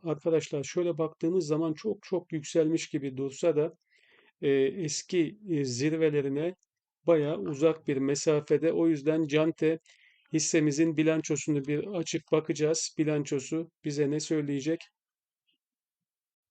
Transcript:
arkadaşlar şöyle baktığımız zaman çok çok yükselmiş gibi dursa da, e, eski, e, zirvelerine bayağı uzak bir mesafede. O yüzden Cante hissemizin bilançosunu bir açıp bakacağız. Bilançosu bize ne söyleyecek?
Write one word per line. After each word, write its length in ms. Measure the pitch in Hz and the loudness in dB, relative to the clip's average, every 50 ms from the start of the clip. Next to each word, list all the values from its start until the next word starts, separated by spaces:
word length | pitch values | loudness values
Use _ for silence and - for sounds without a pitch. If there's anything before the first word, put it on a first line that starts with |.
arkadaşlar 600 | - 165 147 147 - 170 160 156 151 - 160 143 139 | -6 -6 -6 -2 0 2 2 2 0 -2 -6 -6 -6
şöyle 340 | - - 180 175 175 160 156 | -4 -2 -2 0 0 0 -2
baktığımız 480 | 160 156 156 _ - 165 185 185 160 | -4 -4 -4 _ -2 0 0 0 0
zaman 280 | 147 156 156 165 160 156 | 0 0 0 0 -2 -4
çok 240 | 151 - 214 202 - | -4 -4 -6 -6 -6
çok 300 | - - 190 170 - - | -6 -4 -4 -4 -4 -6
yükselmiş 560 | 165 151 147 - - 165 156 156 165 156 - - | -8 -8 -8 0 0 2 2 2 0 -2 -2 -4
gibi 280 | - 147 135 139 131 | -6 -6 -6 -6 -6
dursa 400 | 131 139 135 131 - - 170 147 | -6 -6 -6 -6 -2 0 0 2
da, 160 | 147 151 175 - _ _ _ _ _ _ _ _ _ _ _ _ _ | 2 0 -2 -4 _ _ _ _ _ _ _ _ _ _ _ _ _
e, 80 | 165 143 139 135 | 0 2 4 4
eski, 760 | 135 135 - 196 165 147 - - - - 185 175 156 - - - - 196 | 2 2 0 -4 -6 -4 -6 -6 -6 -2 0 0 0 0 -4 -10 -6 -4
e, 160 | 165 143 139 | -2 -2 -2
zirvelerine 920 | 127 123 120 139 156 160 160 160 156 147 147 139 139 139 143 156 180 190 - _ _ _ _ _ _ _ _ _ | -2 -2 -2 0 0 0 2 0 2 2 0 0 0 -2 -2 -2 -4 -6 -8 _ _ _ _ _ _ _ _ _
bayağı 320 | 170 170 151 143 143 160 202 | 4 4 4 4 0 -2 -4
uzak 500 | 196 170 147 131 160 160 160 160 - - | -4 -6 -2 2 2 2 2 2 -2 -2
bir 80 | 143 | 0
mesafede. 760 | 131 135 139 143 147 - 160 151 147 147 - 151 139 147 165 | 0 0 0 0 2 2 2 2 2 2 2 2 2 2 2
O 160 | 165 170 165 165 | 2 4 2 2
yüzden 380 | 160 139 135 156 156 160 160 | 2 2 0 0 0 0 0
Cante 520 | 139 143 151 156 165 - - 165 156 160 160 - - - _ _ _ _ _ _ _ | 2 2 2 2 2 0 0 0 0 0 0 -6 -18 -20 _ _ _ _ _ _ _
hissemizin 640 | 160 156 - - - 165 151 151 135 147 165 165 156 | -2 -2 0 2 2 4 4 4 4 4 2 2 2
bilançosunu 680 | 151 156 156 160 156 151 - 156 143 - 160 147 143 135 | 2 2 2 2 0 0 -2 -2 -2 0 -2 -2 -2 0
bir 200 | 143 147 147 - | -2 -2 -2 -4
açıp 380 | 196 208 170 156 - - 156 - _ | -4 -6 -6 -4 -4 -6 -6 0 _
bakacağız. 600 | 165 156 151 - 160 147 151 151 165 160 - - - - | 0 0 2 -2 -2 0 0 0 0 -2 -4 -6 -2 -2
Bilançosu 720 | 156 151 151 147 147 - 151 135 131 - 160 160 165 - _ _ - | 0 0 0 -2 -2 -2 -4 -4 -4 -4 -6 -6 -6 -8 _ _ -8
bize 260 | 151 143 143 147 139 | -6 -2 0 0 0
ne 100 | 151 151 | 0 -4
söyleyecek? 600 | 151 - 165 151 147 143 143 139 131 156 165 170 - - _ _ _ _ _ _ _ _ _ _ _ _ _ _ _ _ _ _ _ _ _ _ _ _ _ _ _ _ _ _ _ _ | -2 -2 -2 -2 -2 -2 -4 -4 -2 -2 -4 -4 -6 -16 _ _ _ _ _ _ _ _ _ _ _ _ _ _ _ _ _ _ _ _ _ _ _ _ _ _ _ _ _ _ _ _